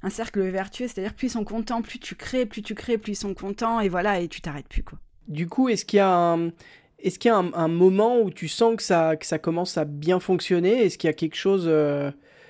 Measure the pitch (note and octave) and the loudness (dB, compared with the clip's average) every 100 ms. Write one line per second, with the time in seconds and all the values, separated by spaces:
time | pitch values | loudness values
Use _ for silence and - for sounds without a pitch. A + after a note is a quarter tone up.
0 | F#3+ G3 A3+ G#3 F#3+ F#3 G3 - B3 - | -6 -6 -6 -2 -2 -2 -6 -8 -8 -6
1 | F#3+ G#3+ B3+ A#3 G#3 A3+ A3 A#3 A3+ B3 | -8 -6 -6 -4 -6 -6 -4 -4 -6 -10
2 | - - - B3+ A#3+ - G#3+ G#3 - A3+ | -14 -14 -6 -4 -4 -6 -10 -10 -4 -4
3 | A3 G3+ G3+ F#3+ G3 G3+ A3+ A#3 G#3 F3 | -2 -6 -6 -6 -8 -4 -2 0 0 0
4 | G3 G3 F3 - - C#3+ - - - D3+ | 0 0 -2 -6 -10 -10 -4 -4 -4 -12
5 | - _ - D3+ E3+ - C4 G#3 - G3+ | -20 _ -12 -6 -4 0 2 2 2 4
6 | G3 F3 E3+ E3 E3+ E3 - - _ _ | 6 4 4 2 -2 -6 -20 -20 _ _
7 | F#3+ - A#3+ A3 F3+ E3 D#3+ E3+ F#3 F#3+ | -6 0 2 4 2 0 0 6 6 6
8 | A3 B3 G#3 - D#3+ - A3+ A3+ - F3 | 4 4 0 -2 -8 2 2 2 2 2
9 | D#3+ D#3+ - D#3 E3+ E3 F3+ - D3+ D3 | 4 0 -2 -4 -2 -2 -2 -2 -4 -4
10 | D3+ F3+ - F3+ - F3+ F3 A#3+ G#3 - | 0 0 2 -2 2 2 2 4 2 2
11 | E3 D#3 D#3+ - F#3+ G3 E3+ D#3 D3 C#3+ | -2 0 -4 -2 0 2 2 2 2 0
12 | C#3+ C#3 _ - - | -4 -8 _ -20 -20